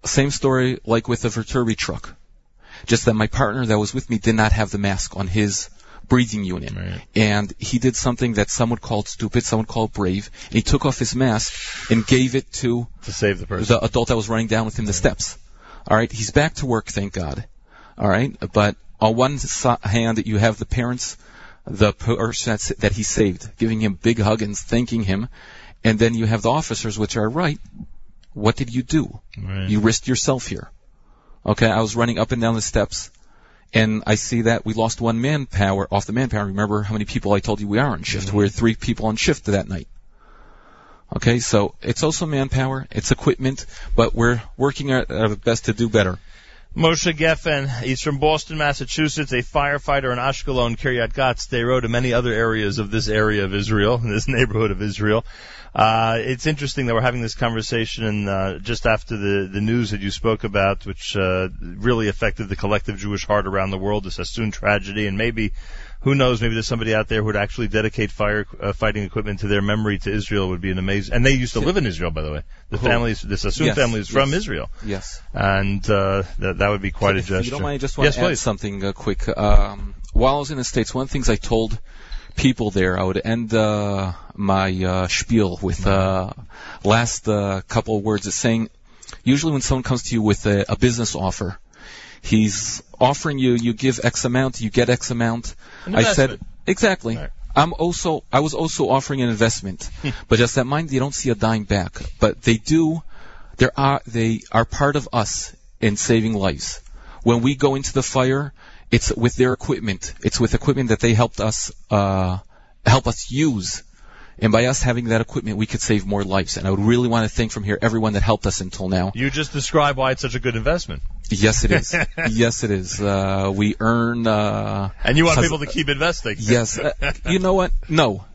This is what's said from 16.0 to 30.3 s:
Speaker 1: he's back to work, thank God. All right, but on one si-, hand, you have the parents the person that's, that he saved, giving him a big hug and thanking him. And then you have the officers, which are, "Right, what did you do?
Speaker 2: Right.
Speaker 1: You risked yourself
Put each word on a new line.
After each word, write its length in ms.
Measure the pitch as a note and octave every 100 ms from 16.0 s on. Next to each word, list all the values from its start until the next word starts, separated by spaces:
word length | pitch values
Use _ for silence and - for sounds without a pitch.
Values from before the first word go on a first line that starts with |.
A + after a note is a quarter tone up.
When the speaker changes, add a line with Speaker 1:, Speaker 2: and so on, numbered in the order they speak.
| A#2
Speaker 1:
he's 200 | A2 G#2+
back 240 | - D#3 -
to 100 | C3+
work, 220 | A2+ -
thank 260 | - G2+
God. 320 | G2 D#2+ C2+ - - _ - - -
All 120 | G#2
right, 260 | G2 C3+ - -
but 240 | G#2+ G#2 G2+ - -
on 160 | A2 A#2
one 220 | B2+ C#3+
si-, 320 | A#2+ - C3 A#2+
hand, 420 | - A2+ A2+ A2 -
you 100 | G#2
have 200 | A2+ G#2+
the 60 | G#2+
parents 520 | B2 A#2+ B2 - - - - - - -
the 280 | G2 G#2
person 580 | - - A#2 A2+ - -
that's, 160 | G#2+ -
that 220 | - G#2
he 100 | G2
saved, 540 | G#2+ - G#2 F2 - -
giving 220 | A2+ A2
him 120 | G#2+
a 20 | F#2
big 240 | A2+ A#2
hug 220 | G#2 A2
and 160 | G#2+ G2+
thanking 460 | - A#2 A#2+ A#2
him. 260 | F#2+ F#2+ A#2+ - - - - -
And 140 | A2 A2
then 160 | A2+
you 120 | A2+ A2
have 160 | A2
the 100 | A2
officers, 460 | C#3 D#3 A2+ A2+ G#2+
which 180 | G#2+ A#2
are, 100 | G#2+
"Right, 300 | C3+ F3 D3+ - - - - - - -
what 220 | - G#2 A2+
did 180 | B2
you 100 | B2
do? 360 | B2 D#3 - - - -
Speaker 2:
Right. 300 | F#2+ F#2+ F#2+
Speaker 1:
You 100 | G#2
risked 280 | G#2+ A2 -
yourself 400 | B2+ -